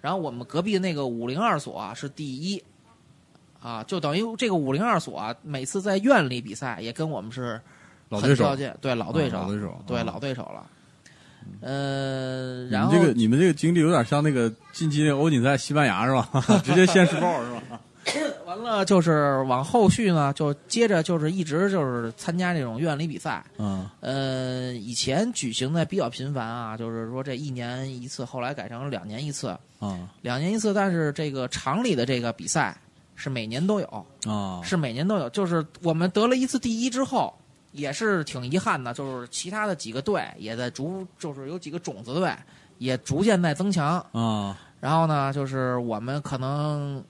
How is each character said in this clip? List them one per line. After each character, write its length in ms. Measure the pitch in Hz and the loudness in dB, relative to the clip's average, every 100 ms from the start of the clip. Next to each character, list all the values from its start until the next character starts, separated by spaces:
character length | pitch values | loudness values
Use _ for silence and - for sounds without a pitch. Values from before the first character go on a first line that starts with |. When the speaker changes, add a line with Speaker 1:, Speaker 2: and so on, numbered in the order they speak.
Speaker 1:
然 120 | 143 | -2
后 60 | - | -4
我 120 | 151 | -4
们 160 | 120 123 | -8 -4
隔 160 | 147 | -2
壁 160 | 185 196 | 0 0
那 160 | 185 | 0
个 120 | 151 131 | -2 -2
五 180 | 117 120 | -4 -4
零 140 | 143 | 0
二 180 | 226 160 | 0 0
所 180 | - - | -2 -8
啊 160 | 101 | -10
是 160 | 113 143 | -8 -10
第 280 | 139 147 131 | -8 -8 -6
一。 260 | 170 202 - _ _ _ _ _ _ _ _ _ | -6 -6 -8 _ _ _ _ _ _ _ _ _
啊， 220 | 120 113 | -12 -10
就 140 | 110 185 | -6 -4
等 160 | 151 160 | -2 -2
于 60 | 226 220 | -2 -2
这 100 | 240 | 0
个 80 | |
五 180 | 185 135 | 2 2
零 120 | 139 | 0
二 160 | 226 190 | 2 2
所 180 | - - | 0 -8
啊， 160 | 107 120 | -8 -8
每 220 | 156 143 | -8 -6
次 160 | 131 196 | -4 -4
在 160 | 196 196 | 0 2
院 300 | 220 254 143 | 6 6 4
里 120 | 101 | -2
比 140 | 107 | -6
赛 240 | 98 135 98 | -8 -8 -6
也 120 | 113 | -8
跟 160 | 120 160 | -4 -4
我 120 | 131 | -4
们 120 | 104 | -8
是 260 | 120 123 113 - - - - _ | -6 -6 -6 -10 -20 -20 -20 _
很 260 | 104 143 131 | 0 4 6
较 180 | 147 | 4
劲， 140 | 135 135 | 2 -4
Speaker 2:
老 20 | |
对 0 | |
手。 60 | - | -6
Speaker 1:
对， 140 | 139 | -4
老 180 | 120 87 | -2 -2
对 180 | 160 139 | 0 0
手， 80 | 92 | -2
Speaker 2:
啊， 40 | |
老 60 | 90 | -4
对 120 | 104 | -4
手。 220 | 104 - 98 | -6 -10 -6
Speaker 1:
对， 120 | 120 | -4
Speaker 2:
啊。 40 | |
Speaker 1:
老 140 | 113 110 | -2 -4
对 140 | 135 | -6
手 80 | 123 - | -6 -8
了。 120 | 50 50 - - _ - - - - - 101 | -12 -16 -20 -20 _ -20 -20 -20 -20 -18 -14
嗯， 1040 | 127 139 139 135 135 135 131 131 131 127 123 | -8 -4 -4 -4 -4 -4 -4 -6 -8 -10 -4
Speaker 2:
你 80 | 123 | 0
们 140 | 110 | 6
这 80 | 165 | 8
个， 60 | 170 | 6
Speaker 1:
然 0 | |
后 40 | |
Speaker 2:
你 120 | 120 110 | 6 4
们 140 | 131 | 6
这 60 | 180 | 6
个 60 | |
经 200 | 147 160 | 4 4
历 60 | 175 | 4
有 80 | 156 | 6
点 160 | 165 | 4
像 180 | 113 147 | 4 2
那 80 | 151 | 4
个 220 | 131 117 110 - | 4 2 -2 -16
近 180 | - 160 | -4 0
期 120 | 147 | 4
那 80 | 151 | 4
个 60 | 139 | 4
欧 140 | 160 | 4
锦 120 | 139 | 6
赛 140 | 123 139 | 4 2
西 160 | - | 2
班 140 | 147 139 | 4 4
牙 200 | 92 120 | 4 2
是 60 | |
吧？ 160 | 131 113 135 - | 2 2 0 4
<laughs> 120 | 208 | 4
直 120 | 135 | 6
接 120 | 175 185 | 6 8
现 200 | 180 180 | 8 6
世 120 | 160 | 4
报 240 | 175 156 | 2 0
是 80 | 120 | -4
吧？ 280 | 120 127 120 - _ | -8 -10 -14 -16 _
Speaker 1:
<coughs> 400 | - 285 302 285 | -4 -2 -2 -6
完 140 | 170 185 | -10 -8
了， 260 | 233 220 | 0 0
就 160 | 190 190 | 6 6
是 400 | 165 151 143 135 | 6 4 4 2
往 200 | 131 127 | 2 0
后 240 | 156 240 196 | 4 6 6
续 240 | 185 214 | 6 4
呢， 180 | 165 143 | 4 2
就 180 | 139 151 143 - | 2 -2 -2 -4
接 180 | 226 233 | 2 4
着 160 | 185 | 4
就 160 | 156 170 | 2 0
是 140 | 151 | 0
一 100 | 190 | -2
直 280 | 160 147 202 | -2 2 2
就 100 | 190 | 2
是 320 | 135 123 117 113 | 0 -2 -4 -6
参 180 | - 175 | -4 -2
加 160 | 180 | 0
这 80 | 170 | 0
种 180 | 127 113 | -2 -2
院 200 | 165 143 | -2 -2
里 80 | 165 | -4
比 120 | 139 | -6
赛。 240 | 160 95 - - | -6 -6 -8 -4
Speaker 2:
嗯。 320 | 104 95 92 - | -2 -2 -6 -10
Speaker 1:
呃， 760 | - 135 135 131 131 127 127 | -6 -2 -2 -2 -4 -4 -6
以 180 | 123 104 | -8 -8
前 400 | 117 - 139 233 | -4 0 0 0
举 180 | 233 135 | -2 -4
行 220 | 113 131 | -2 -2
的 140 | 165 160 | 0 0
比 100 | 190 | 0
较 140 | 123 | -2
频 220 | - 131 | -4 -6
繁 120 | 139 113 | -4 -4
啊， 300 | 120 113 110 | -6 -8 -6
就 140 | 117 | -6
是 180 | 113 113 | -6 -6
说 160 | 127 | -6
这 100 | 139 | -6
一 160 | 127 147 | -6 -6
年 400 | 127 120 127 135 | -6 -6 -6 -8
一 160 | 127 123 | -8 -12
次， 200 | - 123 | -10 -8
后 160 | 131 | -6
来 100 | 123 | -6
改 160 | 143 98 | -6 -10
成 220 | 120 143 | -8 -6
两 180 | 117 90 | -6 -8
年 160 | 107 | -8
一 80 | 147 | -8
次。 240 | 139 - 90 _ _ | -6 -6 -8 _ _
Speaker 2:
嗯。 260 | 104 92 90 _ | -6 -6 -10 _
Speaker 1:
两 180 | 120 123 | -6 -2
年 140 | 165 | 0
一 60 | 220 | 0
次， 160 | 214 | 0
但 160 | 202 196 | 2 2
是 200 | 170 151 | 2 0
这 180 | 143 151 | -2 -4
个 180 | 135 123 | -4 -4
厂 340 | - - 160 | -4 -2 0
里 120 | 247 | 2
的 100 | 143 | 2
这 160 | 120 127 | 2 0
个 100 | 117 | -2
比 160 | 113 82 | -4 -2
赛 300 | 165 120 - _ _ _ - | 0 0 -4 _ _ _ -12
是 140 | - | -6
每 160 | 127 110 | -6 -4
年 200 | 120 185 | -2 0
都 140 | 208 | 0
有。 260 | - 104 - - - | -2 -8 -14 -8 -4
Speaker 2:
啊。 300 | 107 98 92 | -2 -2 -6
Speaker 1:
是 140 | 87 185 | -2 0
每 160 | 143 | 0
年 140 | 117 175 | -2 0
都 80 | 208 | 0
有， 120 | 123 | -2
就 160 | 202 185 | -2 0
是 180 | 170 156 - | 0 -2 -4
我 120 | 170 | -2
们 140 | 160 180 | 2 2
得 160 | 208 233 | 4 4
了 100 | 254 | 4
一 100 | 254 | 2
次 120 | 254 | 0
第 240 | 240 226 | -2 0
一 80 | 247 | -2
之 120 | 240 | 0
后， 300 | 269 247 131 - _ _ _ | 0 0 -2 -6 _ _ _
也 180 | 143 143 | -8 -6
是 320 | 139 220 190 | -2 2 2
挺 240 | 147 135 123 | 0 -6 0
遗 60 | 165 | 0
憾 240 | 220 165 | 2 -2
的， 100 | 123 | -4
就 280 | 120 139 127 | -6 -6 -6
是 40 | 120 | -8
其 220 | - 180 | -8 -6
他 160 | 214 214 | -4 -2
的 80 | |
几 160 | 165 110 | -2 -4
个 120 | 117 | -4
队 200 | 139 185 90 - | 0 0 -2 -8
也 180 | 104 | -8
在 140 | 113 123 | -4 -6
逐， 380 | 117 147 190 185 _ | -4 -6 -6 -10 _
就 140 | 165 | -10
是 160 | 135 139 | -10 -10
有 100 | 175 | -10
几 120 | 156 | -8
个 80 | 165 | -8
种 260 | 180 110 | -8 -10
子 80 | 117 | -6
队 160 | 143 180 - - - - _ | -2 -2 -2 -12 -20 -20 _
也 220 | 127 127 | -2 -2
逐 260 | - 139 | 0 2
渐 160 | 208 190 | 4 4
在 140 | 175 | 2
增 180 | 143 196 | 0 0
强。 260 | 185 147 175 - | 2 2 0 -2
Speaker 2:
啊。 460 | 113 113 107 101 95 - - | -2 0 0 -2 -8 -16 -8
Speaker 1:
然 140 | 131 | 0
后 140 | 160 165 | 2 4
呢， 260 | 147 135 | 2 0
就 140 | 139 139 | -2 -2
是 320 | 135 127 123 | -2 0 0
我 200 | 120 107 | -2 -4
们 220 | 117 143 | -4 -6
可 160 | - 131 | -4 -6
能 640 | 131 147 151 147 143 139 - | -4 -2 -2 -2 -4 -8 -12